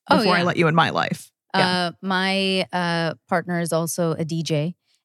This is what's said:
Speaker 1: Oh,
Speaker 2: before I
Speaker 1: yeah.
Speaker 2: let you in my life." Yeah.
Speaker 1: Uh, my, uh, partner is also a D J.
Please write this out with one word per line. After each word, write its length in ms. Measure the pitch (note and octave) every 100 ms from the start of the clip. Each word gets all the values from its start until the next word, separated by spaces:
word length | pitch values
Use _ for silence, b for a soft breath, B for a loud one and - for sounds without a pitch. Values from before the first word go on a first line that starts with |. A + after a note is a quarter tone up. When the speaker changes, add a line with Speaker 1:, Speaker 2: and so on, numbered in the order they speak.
| -
Speaker 1:
Oh, 100 | -
Speaker 2:
before 160 | G3+
I 40 | F3
Speaker 1:
yeah. 60 |
Speaker 2:
let 120 | F3 -
you 100 | E3
in 60 | E3
my 140 | B2+
life." 420 | D#2+ C2 - - _ _
Yeah. 140 | F#3+ F#3
Speaker 1:
Uh, 240 | F3+ F3 -
my, 640 | F#3+ F#3 F#3+ G3 F#3+ F#3+ -
uh, 420 | F3+ F3 E3+ E3 - _
partner 300 | F3+ F3 F3
is 120 | E3+
also 400 | E3 E3 - E3+
a 120 | D#3
D 180 | D#3 E3
J. 320 | D3+ D3+ D#3+ - _ _